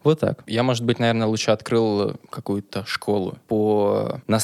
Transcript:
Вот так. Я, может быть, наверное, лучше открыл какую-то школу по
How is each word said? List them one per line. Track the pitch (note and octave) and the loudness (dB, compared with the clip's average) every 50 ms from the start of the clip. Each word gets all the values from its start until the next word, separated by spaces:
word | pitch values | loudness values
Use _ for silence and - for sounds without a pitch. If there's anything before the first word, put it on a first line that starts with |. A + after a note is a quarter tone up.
| - | 0
Вот | D3 D#3+ - | 2 2 2
так. | - - - - - | 0 -2 -2 -4 -6
Я, | - G#2+ A#2 B2+ | -4 -2 0 0
может | C3 B2 A#2 A#2 | 0 0 0 0
быть, | A#2 A#2 - | 0 0 2
наверное, | A#2+ A#2 A#2 A2+ A2+ | 2 0 2 2 0
лучше | A2 A2 G#2+ - - | 0 0 0 0 0
открыл | A2 - - - A#2+ A#2 A2+ A2 G#2 G2+ G2+ G#2 - - - - | 0 0 0 0 0 2 2 2 2 0 0 -2 -4 -8 -12 -16
какую-то | - - - - G2+ G2+ G2 _ - G2 G2 | -14 -10 -6 -4 -4 -4 -6 _ -8 -8 -6
школу | - - - - - G2+ G2+ F#2 F2 - - _ | -6 -8 -6 -2 -2 -2 0 -2 -4 -8 -10 _
по | - A2+ G#2+ G#2+ G#2+ G#2 G#2 G2+ G2+ G#2 G#2 G#2+ - - A#2+ - - G#2+ A2 | -2 0 2 2 2 4 4 2 2 2 0 0 -2 -6 -6 -2 0 0 0